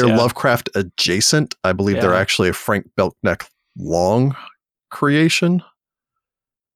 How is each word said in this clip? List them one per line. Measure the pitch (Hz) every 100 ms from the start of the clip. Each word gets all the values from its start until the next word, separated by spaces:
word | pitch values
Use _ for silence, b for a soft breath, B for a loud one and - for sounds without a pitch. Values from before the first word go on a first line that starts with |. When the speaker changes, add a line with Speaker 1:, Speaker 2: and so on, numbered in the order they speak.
Speaker 1:
they're | 123
Speaker 2:
yeah. | 113
Speaker 1:
Lovecraft | 120 - 143 120 -
adjacent. | - 95 - - 92 - 151 - -
I | 95
believe | 92 98 98
they're | 98
Speaker 2:
Yeah. | 90
Speaker 1:
actually | 98 - 90
a |
Frank | - - 104 - -
Belknap | 92 - 104 87 - _ _ -
Long | 82 82 90 110 131 131 B _ _ _ _
creation. | - 147 147 160 - 175 180 - _ _ _ _ _ _ _ _ _ _